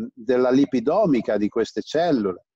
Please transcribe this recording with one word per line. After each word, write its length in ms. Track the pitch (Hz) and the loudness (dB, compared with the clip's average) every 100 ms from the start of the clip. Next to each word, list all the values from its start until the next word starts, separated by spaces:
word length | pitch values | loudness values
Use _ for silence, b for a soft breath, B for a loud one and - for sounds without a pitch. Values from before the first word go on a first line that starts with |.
| 117 | -4
della 360 | - 113 123 127 | -6 -2 2 2
lipidomica 840 | 131 139 127 117 185 202 123 110 104 | 2 2 0 0 2 2 0 0 -2
di 120 | 104 | -2
queste 340 | 117 107 110 | -2 -4 -6
cellule, 640 | - 151 175 135 101 87 _ | -6 -2 0 0 -2 -6 _